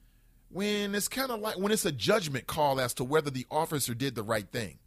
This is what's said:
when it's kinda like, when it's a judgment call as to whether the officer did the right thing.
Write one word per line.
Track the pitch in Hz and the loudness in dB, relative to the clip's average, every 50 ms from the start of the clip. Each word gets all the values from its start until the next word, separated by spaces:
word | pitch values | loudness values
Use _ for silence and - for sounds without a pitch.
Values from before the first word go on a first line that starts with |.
| - - _ _ _ _ _ _ _ - | -20 -20 _ _ _ _ _ _ _ -10
when | - 170 202 208 208 208 208 202 202 | -6 -4 -2 0 0 0 -2 -2 -2
it's | 208 196 | -2 -2
kinda | - - 254 269 262 240 | -2 -2 -4 -4 -2 -4
like, | 214 208 214 - | -4 -4 -4 -2
when | 175 190 202 | 0 2 2
it's | 214 - - | 2 2 2
a | 185 | 0
judgment | 143 120 95 135 202 226 185 151 135 127 - | -2 0 2 4 4 4 2 0 -4 -4 -4
call | - - 160 151 143 135 131 | -4 0 2 2 4 4 2
as | 127 120 - | 2 0 0
to | - 135 | -2 0
whether | 127 147 160 147 147 | 2 2 2 2 2
the | 131 - 123 - | -2 -4 -4 -2
officer | - 151 160 - 165 143 - - 120 | 0 0 0 0 0 0 0 -2 -2
did | 113 135 139 120 | -2 -2 -2 -2
the | 117 104 | -2 -2
right | 104 113 110 101 - | 0 0 -2 -2 -4
thing. | - 123 113 87 67 - _ | -6 -6 -6 -6 -8 -14 _